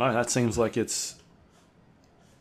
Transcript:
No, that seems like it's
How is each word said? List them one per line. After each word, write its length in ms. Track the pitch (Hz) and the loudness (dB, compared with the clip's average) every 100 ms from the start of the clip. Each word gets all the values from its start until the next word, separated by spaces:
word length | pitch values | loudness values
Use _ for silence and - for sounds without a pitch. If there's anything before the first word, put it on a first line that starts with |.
No, 120 | 127 | 0
that 180 | 113 117 | 2 0
seems 280 | 131 120 117 | 0 0 2
like 180 | 110 117 | 0 0
it's 380 | 104 - - - - - _ _ _ _ _ _ _ _ - _ | -2 -4 -8 -12 -20 -20 _ _ _ _ _ _ _ _ -20 _